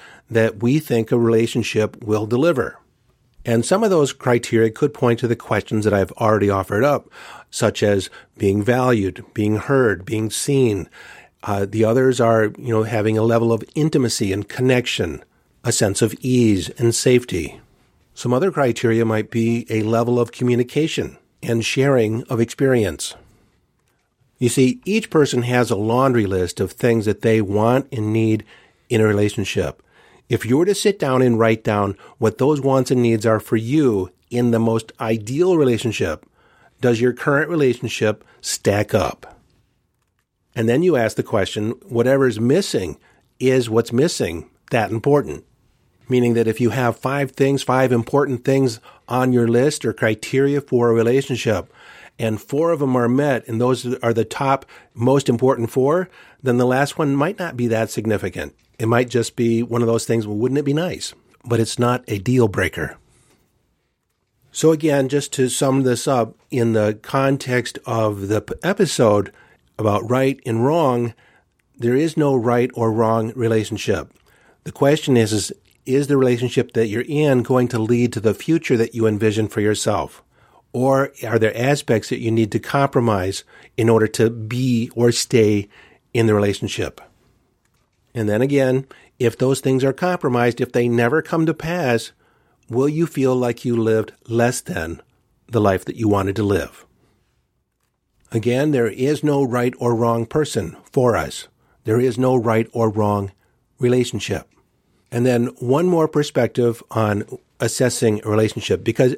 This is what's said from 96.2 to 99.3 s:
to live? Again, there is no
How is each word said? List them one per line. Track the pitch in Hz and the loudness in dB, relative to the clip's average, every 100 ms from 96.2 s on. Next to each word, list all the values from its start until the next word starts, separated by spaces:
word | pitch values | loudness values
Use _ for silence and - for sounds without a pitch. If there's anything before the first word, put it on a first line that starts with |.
| 95 98 | -2 -2
to | |
live? | 101 95 69 - _ _ _ _ _ _ _ _ _ _ _ _ _ _ - | 0 -2 -4 -14 _ _ _ _ _ _ _ _ _ _ _ _ _ _ -6
Again, | 113 117 127 151 | -4 0 0 2
there | 135 113 | 2 0
is | - 135 156 | 0 -2 0
no | 147 | 0